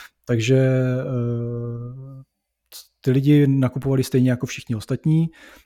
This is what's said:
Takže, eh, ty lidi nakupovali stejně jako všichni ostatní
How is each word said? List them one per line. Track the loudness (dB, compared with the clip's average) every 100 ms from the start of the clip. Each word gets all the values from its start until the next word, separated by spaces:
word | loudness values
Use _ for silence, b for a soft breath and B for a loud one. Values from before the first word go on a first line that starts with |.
| B _
Takže, | -2 -2 2 4 4 2 0 -2
eh, | -4 -4 -4 -4 -6 -8 -8 -10 -12 -14 -18 -20 -20 _ _ _ _ -20 -20 _
ty | 0
lidi | 2 4 4 4
nakupovali | 2 0 -2 -2 -2
stejně | 0 2 2
jako | 0 -4
všichni | -10 -8 -8
ostatní | -6 -4 0 0 0 B B B